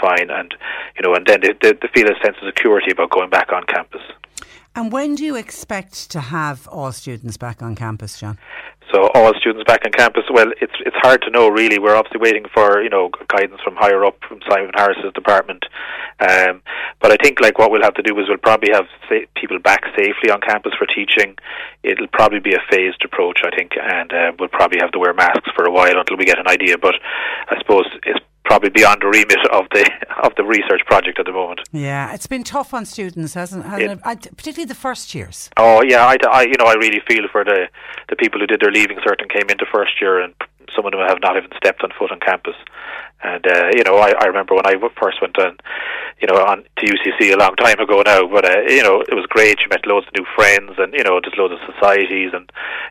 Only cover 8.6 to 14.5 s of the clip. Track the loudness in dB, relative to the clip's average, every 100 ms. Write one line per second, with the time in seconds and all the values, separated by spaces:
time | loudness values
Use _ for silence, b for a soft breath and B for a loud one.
8.6 | B B -4 0 4 6 6 4 -2 -2
9.6 | 2 2 2 2 2 2 2 4 4 0
10.6 | -6 -6 -6 2 4 4 2 4 4 4
11.6 | 2 2 4 2 2 0 0 0 0 2
12.6 | 4 4 2 0 -2 -4 -4 -2 -2 -4
13.6 | -10 0 2 4 2 -2 -8 -14 -2